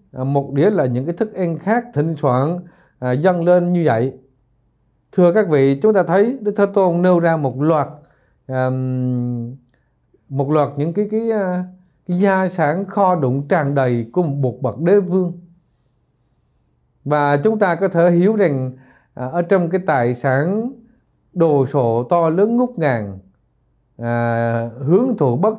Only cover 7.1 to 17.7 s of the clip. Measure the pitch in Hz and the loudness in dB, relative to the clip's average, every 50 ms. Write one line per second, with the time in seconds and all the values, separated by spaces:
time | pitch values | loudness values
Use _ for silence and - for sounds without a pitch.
7.1 | 180 170 170 170 165 160 147 131 117 127 147 160 165 151 135 - - - - _ | 4 4 4 2 0 0 -2 -2 -2 -2 0 0 2 0 0 -2 -6 -18 -20 _
8.1 | _ _ _ _ _ _ _ - 131 131 131 127 127 131 131 127 127 127 127 127 | _ _ _ _ _ _ _ -6 -4 -2 -2 -2 -2 -2 -4 -4 -2 -2 -2 -2
9.1 | 127 123 123 123 123 120 117 117 127 135 _ _ _ _ _ _ _ _ _ _ | -2 -2 -2 -4 -4 -6 -8 -10 -12 -16 _ _ _ _ _ _ _ _ _ _
10.1 | _ _ _ - 139 135 139 139 151 156 147 - 143 143 147 165 165 202 208 208 | _ _ _ -8 -4 -4 -2 0 2 0 0 0 -2 -4 -4 -4 -2 -4 -4 -2
11.1 | 208 220 233 226 226 214 196 185 180 180 180 180 - - _ _ _ _ _ - | -2 -4 -2 -2 -2 -2 -2 -2 -4 -4 -6 -8 -12 -20 _ _ _ _ _ -4
12.1 | 175 180 196 196 190 190 190 180 180 - 160 143 156 185 202 190 - 214 202 185 | -2 0 2 2 2 2 0 -2 -2 0 0 0 0 -2 -4 -4 -2 0 2 2
13.1 | 185 165 143 127 131 139 143 143 190 170 147 139 143 143 131 127 123 117 117 113 | 2 2 0 0 -2 -2 -2 0 0 0 0 0 0 0 0 0 0 -2 -4 -4
14.1 | - 113 - 147 139 139 139 127 110 - - 120 104 113 160 175 202 208 190 175 | -2 -2 -2 -2 -2 -2 -2 -2 -2 -2 -6 -6 -4 -2 0 2 4 4 2 2
15.1 | 175 190 180 175 - - - - _ _ _ _ _ _ _ _ _ _ _ _ | -2 -2 -2 -2 -6 -10 -16 -20 _ _ _ _ _ _ _ _ _ _ _ _
16.1 | _ _ _ _ _ _ _ _ _ _ _ _ _ _ _ _ _ _ - 139 | _ _ _ _ _ _ _ _ _ _ _ _ _ _ _ _ _ _ -6 -2
17.1 | 147 151 147 143 143 143 143 220 220 214 214 185 | 0 0 2 2 2 2 2 2 2 2 0 0